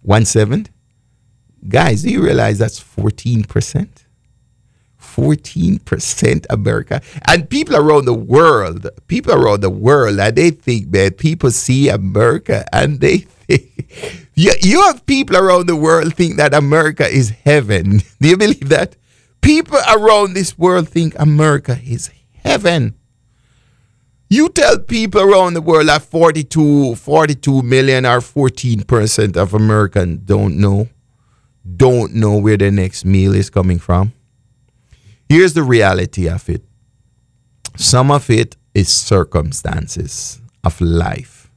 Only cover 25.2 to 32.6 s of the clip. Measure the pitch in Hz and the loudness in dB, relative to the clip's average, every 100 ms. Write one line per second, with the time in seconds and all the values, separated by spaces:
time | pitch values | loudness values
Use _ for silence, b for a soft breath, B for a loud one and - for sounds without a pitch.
25.2 | 196 196 180 170 160 160 151 151 - 160 | 4 4 2 -2 0 2 2 0 -2 0
26.2 | 165 156 139 160 151 143 135 117 - 151 | 2 2 -4 0 2 2 0 -4 -2 0
27.2 | 156 139 - 135 123 131 135 131 127 123 | 0 -2 0 0 2 2 2 2 2 0
28.2 | 117 - 131 - 127 113 - 120 104 - | -2 -2 -2 -2 -4 -4 0 0 0 0
29.2 | 107 85 92 107 107 107 101 101 90 80 | -2 0 -2 0 2 2 0 0 -2 -6
30.2 | 95 101 101 76 101 98 113 _ _ _ | -2 0 0 0 0 0 -4 _ _ _
31.2 | _ _ _ _ 95 90 131 123 113 113 | _ _ _ _ -18 0 2 2 -2 -2
32.2 | 107 104 101 104 | 0 2 2 2